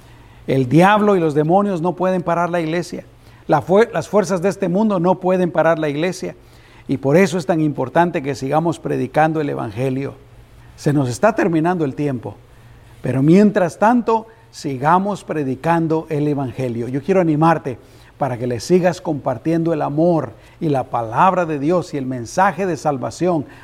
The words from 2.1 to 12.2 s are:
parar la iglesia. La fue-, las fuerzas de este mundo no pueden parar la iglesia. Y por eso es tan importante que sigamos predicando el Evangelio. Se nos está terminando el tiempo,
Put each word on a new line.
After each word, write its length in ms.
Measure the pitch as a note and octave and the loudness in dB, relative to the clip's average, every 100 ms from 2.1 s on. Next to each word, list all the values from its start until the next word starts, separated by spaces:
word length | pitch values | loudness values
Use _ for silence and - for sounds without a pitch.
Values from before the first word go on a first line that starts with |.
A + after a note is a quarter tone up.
| F#3 | -2
parar 260 | F3 E3+ E3+ | -2 -2 0
la 100 | F3 | 0
iglesia. 440 | D#3 F3 D#3+ - - - - - - | 0 -4 -6 -10 -14 -20 -20 -20 0
La 160 | D#3 | 0
fue-, 280 | - G3 A3+ | 4 4 4
las 140 | E3+ - | 0 0
fuerzas 340 | G3+ F3+ F#3 | 0 0 0
de 80 | F#3 | -2
este 180 | F#3+ F#3 | -2 -2
mundo 320 | F3+ A3 F#3+ | 0 0 0
no 200 | F3 F#3 | 0 0
pueden 320 | F#3 F#3 F3+ | 2 0 0
parar 260 | D3 D#3 E3 | 2 2 2
la 120 | D#3 | 0
iglesia. 460 | C#3+ F3+ E3+ F3 - - - - - - | -2 -4 -4 -10 -12 -20 -20 -20 -20 -6
Y 100 | C3+ | -2
por 200 | C3+ D#3+ | 2 4
eso 200 | F#3+ F3+ | 4 0
es 80 | - | -2
tan 140 | E3 | 0
importante 640 | D#3 C#3 B2+ E3 E3+ E3 | 0 -2 -2 0 0 0
que 100 | C#3 | -4
sigamos 460 | A2 C3+ D3 E3+ D3+ | -6 -2 0 0 -4
predicando 640 | C#3+ C#3 B2+ D3+ D#3+ D#3 | -4 -4 -2 2 2 0
el 80 | C#3+ | -4
Evangelio. 680 | C3+ B2 G#2 C3+ C3 C#3 - - - - - - - | -4 -6 -4 -4 -4 -6 -12 -20 -20 -20 -20 -20 -6
Se 160 | D#3+ | 0
nos 160 | D3 B2+ | 0 0
está 280 | A#2 G#3+ A3+ | 2 0 2
terminando 500 | G#3+ E3 E3 F3+ D3 | 0 0 0 0 -2
el 80 | |
tiempo, 420 | B2+ D3 B2 | -2 -4 -4